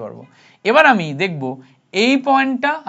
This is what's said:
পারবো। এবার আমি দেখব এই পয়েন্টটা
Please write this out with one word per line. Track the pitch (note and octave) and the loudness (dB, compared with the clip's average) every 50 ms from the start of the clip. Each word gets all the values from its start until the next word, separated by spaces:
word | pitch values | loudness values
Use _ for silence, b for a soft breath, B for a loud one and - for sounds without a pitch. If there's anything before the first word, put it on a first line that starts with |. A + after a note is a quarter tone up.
| A2+ | -12
পারবো। | G#2 A#2 A2+ B2+ - b b b b b b b | -12 -14 -16 -20 -20 b b b b b b b
এবার | G3 A#3+ D4+ D#4 C#4+ | 2 4 4 6 6
আমি | B3 G3 E3 D3+ C#3+ C#3 | 4 2 0 -4 -4 -4
দেখব | F#3 F#3+ E3+ C#3+ C3 B2+ C3 C3+ B B B B B _ - | -4 -4 -4 -6 -8 -8 -8 -10 B B B B B _ -2
এই | F#3+ A3 B3 C#4 C4+ C4 | 0 2 2 2 0 0
পয়েন্টটা | C#4 C4+ C4+ C4+ C4+ C4 B3 C#4 C#4+ D4 D#4 D4 | 0 0 0 0 -2 -4 -4 -2 -4 -4 -4 -2